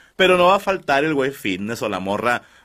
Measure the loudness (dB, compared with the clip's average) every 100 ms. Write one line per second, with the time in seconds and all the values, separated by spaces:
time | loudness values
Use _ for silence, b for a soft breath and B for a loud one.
0 | B 0 2 4 4 4 0 -4 0 0
1 | 0 0 -2 -4 -4 -4 -6 -6 -4 -4
2 | -4 -2 0 -2 b b